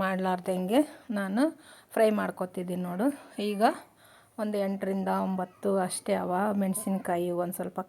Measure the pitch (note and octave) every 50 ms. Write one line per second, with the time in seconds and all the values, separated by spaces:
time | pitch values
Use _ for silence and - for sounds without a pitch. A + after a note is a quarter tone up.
0 | G3 F#3+ F#3+ F#3 F#3+ F#3 F#3 F3+ F3+ G3 F#3 F#3 F#3 F3+ A3 C#4 D4+ - - -
1 | - - G#3+ G3+ G3 F#3+ G3 A#3 C#4+ D#4+ D#4 - - - - - - _ - -
2 | A3 A3 G#3+ G#3 F#3+ F#3 F#3 - F#3 F3+ - F#3+ F3+ F3+ F3+ F3+ F3+ F3 F3 F#3
3 | A#3 C#4+ C#4 - - - - - G3+ G#3 G#3 G3 A3 C4+ E4+ - - - _ _
4 | - - - - - _ _ - G#3+ G#3+ G#3 G3+ G3 G3 G3 G3 G3+ F#3+ G3 G3
5 | F#3+ F#3+ F#3+ G3 G3 F#3+ F#3+ F#3 F#3 F#3 - - - G3+ G3 G3 F#3 F3+ - -
6 | - - G3 F#3 F3+ F3+ F3+ F3+ G3+ G#3+ G3+ G3+ G3 F#3+ F#3 - - G3 G3 F#3+
7 | - - F3 F3 F3 F3+ F3 F3 F3 F3 F#3+ - F3+ F3+ - F#3 F#3